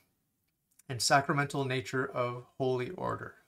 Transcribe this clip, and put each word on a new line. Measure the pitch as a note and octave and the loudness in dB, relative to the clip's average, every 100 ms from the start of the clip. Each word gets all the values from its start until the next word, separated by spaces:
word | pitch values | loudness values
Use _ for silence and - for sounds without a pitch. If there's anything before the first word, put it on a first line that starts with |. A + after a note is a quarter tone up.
| _ _ _ _ _ _ _ _ - | _ _ _ _ _ _ _ _ -8
and | A#2+ | -2
sacramental | - C#3+ C#3+ D3 C#3 C#3+ | 4 4 4 2 0 0
nature | C3 B2+ - C3 C3 | 0 -2 -2 -2 -2
of | C3 A#2+ B2 B2 - | -2 -2 -4 -10 -2
holy | C3 B2+ B2 | 0 0 -2
order. | - B2 A2+ A#2 - | -4 -4 -4 -8 -16